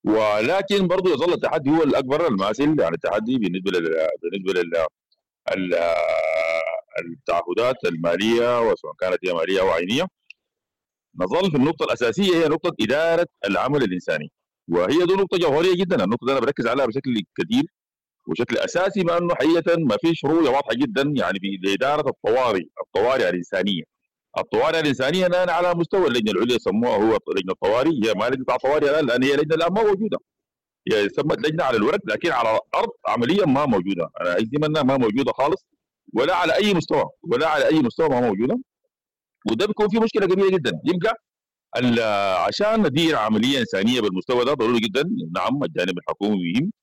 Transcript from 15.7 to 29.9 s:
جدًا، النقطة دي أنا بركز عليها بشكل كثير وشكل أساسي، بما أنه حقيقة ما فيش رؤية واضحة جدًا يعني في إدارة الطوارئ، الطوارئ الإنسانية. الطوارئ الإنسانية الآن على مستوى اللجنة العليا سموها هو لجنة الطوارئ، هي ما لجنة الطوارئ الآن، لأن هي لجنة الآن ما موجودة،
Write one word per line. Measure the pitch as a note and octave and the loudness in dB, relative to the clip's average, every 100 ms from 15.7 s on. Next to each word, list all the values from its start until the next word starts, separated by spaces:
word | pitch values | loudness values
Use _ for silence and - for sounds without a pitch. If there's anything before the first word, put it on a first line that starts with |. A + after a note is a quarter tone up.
جدًا، | F3 F#3+ D#3+ | 0 0 0
النقطة | F#2+ A#2 | 0 -2
دي | A#2+ | 0
أنا | C3+ | 0
بركز | A#2 C#3+ A#2 | 0 -2 -2
عليها | B2+ | 0
بشكل | B2+ A#2+ C3+ A2+ F2+ - | 0 -2 -4 -4 -6 -8
كثير | - - - _ _ _ _ _ - | 0 0 0 _ _ _ _ _ -10
وشكل | - A#2+ A#2 | -6 -4 -2
أساسي، | - E3+ F#3+ G3 | -2 -2 -2 0
بما | E3+ E3+ | 0 0
أنه | F3 | 0
حقيقة | F3 D#3 E3+ E3+ E3+ | 0 2 2 2 0
ما | D3 G#2 | 0 0
فيش | E3 E3 | 0 0
رؤية | C#3 E3 D3 | 0 2 2
واضحة | C3+ C#3 | 2 0
جدًا | A#2+ C3+ G#2+ C#3+ | -2 -2 0 -2
يعني | C#3 F2 G2 | 0 -2 -4
في | G2 G2 F#2+ | -6 -4 -2
إدارة | G2 C3 D3+ C#3 | 0 0 0 -2
الطوارئ، | - G#2 B2 B2 G2 D#2 - | -4 0 2 2 0 -4 -14
الطوارئ | - F#2+ A#2 C3 F#2 | -6 0 2 2 0
الإنسانية. | F2+ E2+ F#2+ G2 F2+ D#2 _ _ _ _ F2 | -2 -4 -2 -2 -4 -8 _ _ _ _ -8
الطوارئ | E2 G#2+ D3 D#3+ | -2 0 0 0
الإنسانية | D3+ C3 C3+ F#3 F3+ | -2 0 0 0 2
الآن | F3+ F3+ | 2 0
على | E3+ F3 | 0 0
مستوى | F3 E3+ G3 E3 | 0 0 2 2
اللجنة | A#2+ A2 | 2 0
العليا | F#2 A#2+ A#2+ | 0 0 0
سموها | - G2+ A#2+ G#2+ | 0 0 0 2
هو | A2+ G#2+ - | 2 2 0
لجنة | F#2+ F#2 | -4 -4
الطوارئ، | F2+ F#2+ A2+ D3+ | -2 0 2 2
هي | D3 A2 | 0 0
ما | G2 A#2 | 0 0
لجنة | C3 C3 | -2 -2
الطوارئ | B2 C3 D3+ D3 | 0 0 2 2
الآن، | D3+ | 2
لأن | C#3 B2 | 0 0
هي | C3 | 2
لجنة | C#3+ D3+ | 2 2
الآن | D#3+ E3+ | 0 0
ما | G3 | 2
موجودة، | G#3+ | 2